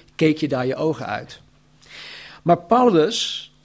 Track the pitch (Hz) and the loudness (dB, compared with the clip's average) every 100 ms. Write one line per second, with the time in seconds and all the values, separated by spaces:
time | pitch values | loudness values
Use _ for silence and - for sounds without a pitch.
0 | _ - 156 151 147 131 127 127 156 123 | _ 0 0 0 -2 -2 -4 -2 -4 -4
1 | 110 104 - - _ _ _ _ - - | -6 -8 -10 -20 _ _ _ _ -20 -20
2 | - - - - 170 170 - 240 247 175 | -20 -20 -20 -4 0 0 2 2 4 4
3 | 160 - - - - _ | 2 -2 -6 -10 -14 _